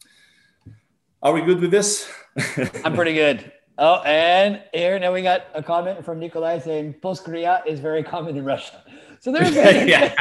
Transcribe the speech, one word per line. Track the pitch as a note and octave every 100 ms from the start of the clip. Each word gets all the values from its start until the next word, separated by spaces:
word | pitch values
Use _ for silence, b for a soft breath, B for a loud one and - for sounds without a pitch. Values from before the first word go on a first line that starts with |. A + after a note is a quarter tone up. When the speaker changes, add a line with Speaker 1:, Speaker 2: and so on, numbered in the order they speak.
| b b b b b b b b b _ _ _
Speaker 1:
Are | C#3+
we | D#3+
good | E3 F3
with | F3
this? | G3+ G3+ - B B - - -
<laughs> | - B2+ -
Speaker 2:
I'm | D#3+
pretty | E3 E3
good. | D#3 D3+ A#2+ - - _ -
Oh, | D3+ F3+
and | D3 D#3 E3 F3+ G3+ G3+ -
here | D#3+ F3 G3
now | F3+
we | F#3
got | F#3 F3+ -
a | D#3
comment | D3+ E3+ F3+ F#3+ E3
from | E3
Nikolai | E3+ E3 E3 E3+
saying | D#3+ D#3 D3+ C#3
Postgria | F#3 F#3 - E3 E3+ F3+ D#3
is | D#3
very | D3+ D#3+
common | D3 F3 E3 C#3+
in | C#3
Russia. | C3 - - B B B B
So | B3
there's | D4 F4 D4+
Speaker 1:
<laughs> |
Speaker 2:
many, | G3+ F#3 -
Speaker 1:
Yeah. | - C#4+ -